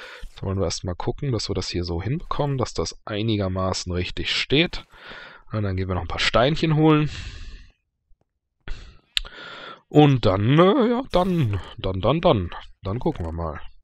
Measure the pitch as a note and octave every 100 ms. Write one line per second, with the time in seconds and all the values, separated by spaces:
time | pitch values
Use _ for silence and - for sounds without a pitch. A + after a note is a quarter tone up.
0 | - - - - G2+ F#2+ E2+ - F#2 F2
1 | - - C#3+ A#2 - F#2+ F2+ F2 E2+ E2+
2 | F#2+ D3+ - - D3 C#3 - - E2 -
3 | - G#2+ A2+ G#2+ F#2+ F#2 F#2+ F#2 - F2
4 | F2+ - - - - C#3 F3 - - -
5 | - - - - - A2 G2+ F#2 F#2 F2+
6 | E2+ F#2 - A2 B2+ D#3+ D#3+ D3+ D#3 D3+
7 | D3+ - - - - - - _ _ _
8 | _ _ _ _ _ _ - - - -
9 | _ - - - - - - - _ D3
10 | D3 C3 A2 F#2+ G#2+ D3 F#3 C#4 A3+ A#3+
11 | C4 F3+ F3+ F3 B2 G2+ - - F#2 F#2+
12 | G2+ D#3 F3 B2 F2 - - - F#2 G#2+
13 | - - E2 E2 E2 D2 - -